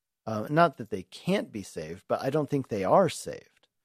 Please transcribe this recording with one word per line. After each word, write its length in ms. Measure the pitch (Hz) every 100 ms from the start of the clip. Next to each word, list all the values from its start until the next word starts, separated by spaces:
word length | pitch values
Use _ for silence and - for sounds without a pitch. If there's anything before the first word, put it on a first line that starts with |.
| _ _ -
Uh, 200 | 110 107
not 260 | 147 170 -
that 140 | 110
they 140 | 98
can't 500 | 90 - - 202 135
be 100 | 113
saved, 400 | 95 - 78 92 -
but 120 | 120
I 80 | 131
don't 200 | 151 143
think 180 | 143 -
they 160 | 104
are 240 | 95 160 170
saved. 600 | - - - - _ _ _